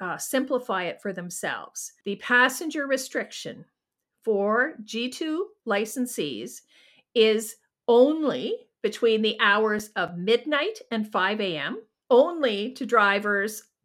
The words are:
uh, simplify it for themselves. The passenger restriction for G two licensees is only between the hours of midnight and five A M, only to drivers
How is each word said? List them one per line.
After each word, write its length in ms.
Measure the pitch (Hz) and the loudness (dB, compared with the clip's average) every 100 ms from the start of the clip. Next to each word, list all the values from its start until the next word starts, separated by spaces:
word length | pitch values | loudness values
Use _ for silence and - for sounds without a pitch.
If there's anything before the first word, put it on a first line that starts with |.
uh, 160 | 180 147 | -10 -8
simplify 680 | - 262 262 247 247 190 | -4 -4 -2 -4 -2 -4
it 180 | 175 - | -4 -6
for 120 | 202 | -8
themselves. 800 | 185 175 - 165 110 - - - - | -8 -10 -8 -6 -6 -10 -14 -16 -10
The 140 | 202 202 | -8 -8
passenger 680 | - 247 254 254 330 302 277 | 2 4 4 2 -6 -6 -2
restriction 800 | 269 - 262 - - 135 - - _ _ _ _ _ 226 | -2 -2 -8 -8 -10 -14 -14 -20 _ _ _ _ _ -2
for 500 | 202 202 226 294 320 | 0 2 2 0 -4
G 260 | 214 226 254 | -10 -6 -6
two 380 | - 320 320 403 _ 226 | -6 -6 -4 -6 _ -4
licensees 1000 | 202 214 262 247 - 151 107 147 - - _ _ _ _ 240 | -2 -2 -4 -6 -6 -6 -8 -12 -16 -20 _ _ _ _ 4
is 400 | 220 220 220 - _ _ - | 4 4 -2 -12 _ _ 4
only 680 | 233 277 320 285 - 254 466 - _ | 6 6 4 -2 -2 -4 -6 -10 _
between 400 | 214 - 233 220 | -6 0 2 4
the 180 | 214 214 | 2 2
hours 520 | 214 208 220 208 214 196 | 2 4 2 -2 -4 -4
of 220 | 170 175 | -4 -2
midnight 640 | 190 240 302 285 370 440 - | 2 2 2 -2 -2 -6 -6
and 180 | 226 214 | -6 -2
five 300 | 196 190 214 | 0 0 0
A 180 | 196 151 | -2 -4
M, 240 | 147 427 - _ - | -6 -8 -14 _ 4
only 640 | 247 330 339 254 202 233 | 6 6 2 0 0 -4
to 120 | 254 233 | -8 0
drivers 760 | 233 202 202 208 202 208 214 - _ | 4 4 2 0 0 -2 -6 -18 _